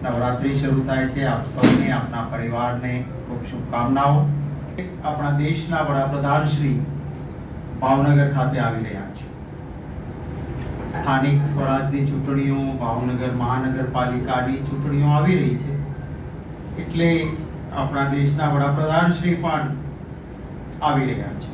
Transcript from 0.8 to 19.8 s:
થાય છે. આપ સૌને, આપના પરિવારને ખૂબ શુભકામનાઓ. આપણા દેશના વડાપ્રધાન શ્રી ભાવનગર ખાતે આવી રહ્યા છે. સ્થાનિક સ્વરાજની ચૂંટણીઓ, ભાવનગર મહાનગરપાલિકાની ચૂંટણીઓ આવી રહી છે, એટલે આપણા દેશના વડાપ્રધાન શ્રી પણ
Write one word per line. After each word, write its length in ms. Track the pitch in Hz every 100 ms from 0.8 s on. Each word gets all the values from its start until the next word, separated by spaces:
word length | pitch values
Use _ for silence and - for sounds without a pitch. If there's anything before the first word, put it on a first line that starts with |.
| 131
થાય 200 | 131 131
છે. 160 | 139 135
આપ 220 | 117 -
સૌને, 440 | - - - -
આપના 320 | - - 117 120
પરિવારને 720 | 117 117 117 123 120 123 123 123 - -
ખૂબ 180 | - -
શુભકામનાઓ. 720 | - - 123 127 135 143 147 - - - - - - 180 -
આપણા 340 | 156 147 147 143
દેશના 460 | 151 - - 165
વડાપ્રધાન 640 | 151 139 139 143 143 147 147
શ્રી 340 | 143 139 117 107 - - - - - - - - -
ભાવનગર 520 | 131 139 143 143 143
ખાતે 260 | - 143 123
આવી 240 | 117 110 104
રહ્યા 260 | 101 98 -
છે. 80 | - - - - - - - - - - - - - - - - -
સ્થાનિક 500 | - - 135 139 143 143
સ્વરાજની 540 | - 139 135 143 139 139
ચૂંટણીઓ, 540 | 135 139 139 139 139 135 127
ભાવનગર 540 | 117 120 123 127 127 120
મહાનગરપાલિકાની 1160 | 123 127 131 135 127 127 123 123 - 123 127 135 -
ચૂંટણીઓ 420 | - 143 143 147
આવી 260 | 147 170 185
રહી 160 | 127 117
છે, 140 | - - - - - - - - - - - -
એટલે 280 | - 165 165 165 - - - - - 139
આપણા 360 | 139 139 139
દેશના 380 | 143 143 147 151 143
વડાપ્રધાન 580 | 143 147 156 160 175
શ્રી 220 | 170 175 165
પણ 300 | 165 151 147 -